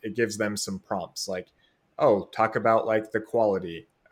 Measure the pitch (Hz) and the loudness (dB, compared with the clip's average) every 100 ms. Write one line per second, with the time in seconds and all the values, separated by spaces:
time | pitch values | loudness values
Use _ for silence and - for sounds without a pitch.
0 | 110 110 113 104 107 104 - 95 - 98 | -8 -2 -2 0 -4 -2 -6 -8 -6 -6
1 | 80 - - 92 - _ _ _ _ - | -6 -8 -6 -6 -8 _ _ _ _ 2
2 | 147 98 - - 110 123 113 113 - 110 | 4 4 0 -2 0 2 2 2 4 0
3 | 107 110 110 117 110 95 90 82 - _ | 0 -6 -2 2 2 2 -4 -10 -16 _
4 | _ | _